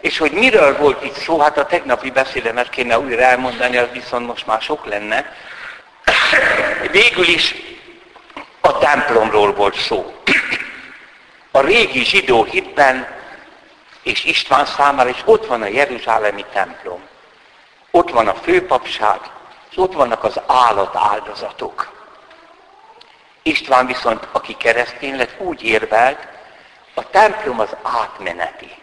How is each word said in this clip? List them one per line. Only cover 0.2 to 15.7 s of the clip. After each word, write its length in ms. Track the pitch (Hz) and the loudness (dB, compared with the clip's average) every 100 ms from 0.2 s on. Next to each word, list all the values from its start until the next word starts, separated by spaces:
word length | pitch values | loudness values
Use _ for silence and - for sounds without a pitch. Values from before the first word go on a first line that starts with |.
| 156 | -2
miről 440 | 160 254 214 147 139 | 2 4 6 4 4
volt 280 | 147 127 | 2 2
itt 120 | 131 - | -6 -10
szó, 240 | - 165 | -2 2
hát 180 | 147 147 | 2 2
a 80 | 139 | 0
tegnapi 440 | 175 143 123 131 | -2 0 -2 -2
beszédemet 600 | 131 131 - 117 117 123 | -2 -2 -2 -4 -2 -4
kéne 280 | - 123 117 | -4 0 0
újra 240 | 139 117 | 0 2
elmondani, 540 | 127 123 127 117 123 123 | 4 4 0 -2 -2 0
az 120 | 120 | -2
viszont 340 | 120 - 123 120 | -4 -6 -6 -6
most 200 | 113 - | -10 -4
már 140 | 110 | -4
sok 260 | - 113 - | -2 -6 -6
lenne. 500 | 104 104 113 143 - - - - - - _ - - - - - - - - - | -8 -4 -4 -4 -14 -18 -16 -16 -18 -20 _ 0 2 2 2 2 0 -2 -4 0
Végül 380 | 190 233 185 175 | 2 4 2 2
is 260 | 165 - - - - - - - - - - - - | 2 -2 -6 -14 -20 -20 -20 -20 -20 -20 -18 -18 0
a 180 | - 143 | 0 2
templomról 760 | 151 143 - 113 110 107 104 | 2 2 2 2 4 4 2
volt 240 | 101 101 - | 2 0 0
szó. 380 | - 107 85 - - - - - - - - - - - _ _ _ | -4 -4 -6 -8 -2 -2 -2 -6 -8 -14 -18 -20 -20 -20 _ _ _
A 100 | 135 | 2
régi 440 | 139 226 214 127 | 4 4 2 0
zsidó 400 | 117 - - 120 | 0 0 4 2
hitben 640 | - 185 185 - 139 131 127 - - - - - _ _ _ - | 2 -2 -6 2 2 2 -6 -14 -18 -20 -20 -20 _ _ _ -12
és 220 | - - | -6 -4
István 420 | - 160 - 139 143 | -2 -4 0 0 0
számára 420 | - 143 139 123 | 2 2 4 0
is 140 | 123 | 0
ott 220 | - 226 - | 4 4 4
van 160 | 120 | -4
a 40 | |
jeruzsálemi 800 | 104 | -2